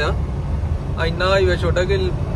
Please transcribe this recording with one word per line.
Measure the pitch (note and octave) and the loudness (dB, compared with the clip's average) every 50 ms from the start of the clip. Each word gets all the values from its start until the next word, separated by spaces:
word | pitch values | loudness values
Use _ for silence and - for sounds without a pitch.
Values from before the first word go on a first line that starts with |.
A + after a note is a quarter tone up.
| D3 E3+ | 0 0
ਆ। | G3 - - - - - - - - - - - - - - - - - E3 | 0 -2 -2 -2 -4 -4 -4 -2 -2 -2 -2 -2 -2 -2 -2 -4 -4 -2 -2
ਇੰਨਾ | E3 E3+ F3 F3+ F#3+ | -2 0 0 2 2
ਹਾਈਵੇ | G3 G3 F#3+ F3+ F3 | 4 4 4 4 2
ਛੋਟਾ | - F#3+ G3 F#3 F3 F3+ | 2 0 0 2 2 2
ਕਿ | F3+ G3+ - - - - - - - - | 2 2 2 2 0 0 -2 -2 -2 -2